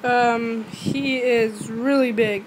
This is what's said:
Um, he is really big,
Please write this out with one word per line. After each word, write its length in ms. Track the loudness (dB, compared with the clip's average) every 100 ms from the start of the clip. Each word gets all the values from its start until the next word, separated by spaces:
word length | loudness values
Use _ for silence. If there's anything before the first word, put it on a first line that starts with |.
| 2
Um, 580 | 4 4 2 -2 -6 -8
he 480 | -8 -6 -2 -2 0
is 500 | 2 2 2 -2 -10
really 440 | -4 2 2 2
big, 320 | 2 0 0